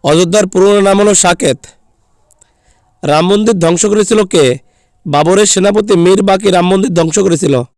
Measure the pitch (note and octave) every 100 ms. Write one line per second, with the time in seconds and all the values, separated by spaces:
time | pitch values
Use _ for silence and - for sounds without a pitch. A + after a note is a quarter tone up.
0 | C#3 D#3 F3 G3+ G#3+ F#3 G3 G3+ G3 G3
1 | G#3 G3 F#3 F3 E3+ B2+ - _ _ _
2 | _ _ _ _ _ _ _ _ _ _
3 | C#3+ D3+ F3 G#3 G#3+ G#3 E3 F3 G#3 G#3
4 | G#3 A3 G3 F3 C3+ B2+ _ _ _ _
5 | - C#3+ D#3 G3 G#3 - G3 G3+ G#3+ F#3
6 | F3 F#3+ G3 F#3+ G3 F3+ F3 F#3+ G#3+ E3+
7 | E3 F3+ F#3+ D#3+ F3+ C3 B2